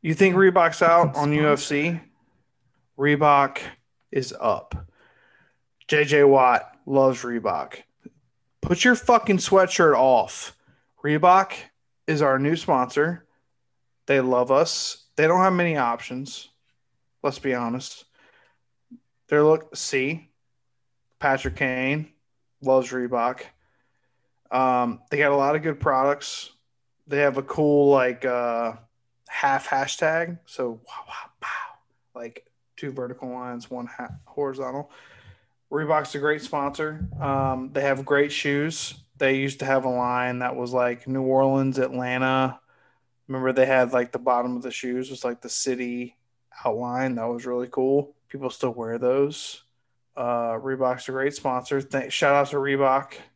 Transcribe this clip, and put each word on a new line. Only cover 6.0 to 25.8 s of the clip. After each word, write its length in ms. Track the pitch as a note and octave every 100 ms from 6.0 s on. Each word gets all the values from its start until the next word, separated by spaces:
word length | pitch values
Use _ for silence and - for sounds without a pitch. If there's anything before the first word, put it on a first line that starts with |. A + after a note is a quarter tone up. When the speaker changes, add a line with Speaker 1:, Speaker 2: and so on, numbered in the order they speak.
Speaker 1:
J 200 | D3 D3
Watt 460 | C#3+ C3+ B2+ A#2+ - - -
loves 360 | C3+ C3 B2
Reebok. 600 | B2 A#2 G#2 E2 C#2 - _ _ - _ _ _ _ _
Put 240 | - F3
your 100 | D3+ -
fucking 420 | - A#3 A3+ F#3+
sweatshirt 580 | - F#3+ F#3 - E3 B2
off. 600 | C3 B2 - - - _ _ _ _ _
Reebok 500 | D3 D3+ F3 F#3 F#3+ - - _ _ _ -
is 160 | D3+
our 160 | D3 C3+
new 180 | C#3+ D#3+
sponsor. 680 | - C#3 B2 - D#3 F3 _ _ _ _ _ _ _ _ -
They 140 | C#3
love 300 | B2+ B2 B2
us. 540 | C3+ E3 - - - _ -
They 100 | D#3
don't 140 | F3+
have 120 | F#3+
many 240 | F3+ F3 D3+
options. 720 | A#2+ A#2 - B2+ C#3+ - - _ _ _ _ _ _ _
Let's 160 | C#3+ C3
be 160 | C#3
honest. 500 | B2 A#2 B2+ - - _ _ _ _ _ _ _ _ _ - _ _ _
They're 140 | D3
look, 340 | D3+ D#3 - -
see, 540 | - C3+ C3+ D#3+ _ _ _ _ _ _ _ _ _ _
Patrick 380 | C#3+ C3+ C3 -
Kane 520 | C3+ B2+ C3 D3+ D3+ _ _ _ _ _
loves 280 | C3+ C3 B2
Reebok. 520 | B2+ B2 A#2+ A#2 B2+ - _ _ _ _ _ _ _ _ _ _
Um, 500 | B2+ C3 B2 A#2+ A#2 _
they 80 | D3
got 140 | C#3+
a 40 | C#3+
lot 180 | C#3 D#3
of 60 |
good 160 | D#3+ D3